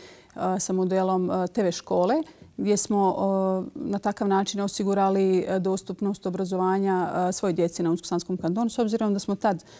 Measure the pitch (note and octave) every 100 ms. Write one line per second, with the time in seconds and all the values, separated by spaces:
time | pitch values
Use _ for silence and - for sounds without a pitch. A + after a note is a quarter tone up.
0 | - - - - F#3 F#3 - F#3 F#3 F#3
1 | F#3 F#3 F3+ F#3 F3+ - F#3+ E3+ - F3+
2 | F3+ C#4+ - - - - G3 G3+ - G3+
3 | G3 - G3 F#3+ F#3+ F#3+ F#3 - - G3+
4 | G#3 G3+ G3+ F#3+ G3 G3+ G3+ - G3 G3
5 | G3 G3 F#3+ F#3 - F#3+ F#3 F#3+ - F#3
6 | G3+ G3+ F#3+ F#3 F#3 F#3 F#3 F#3+ G3 F#3
7 | E3+ F#3 F3+ F#3 G3 E3 E3+ - E3+ E3
8 | - F3 - F#3 E3 F#3 A#3 - A3+ A3
9 | A3 G3+ - G3+ A3 F3+ - -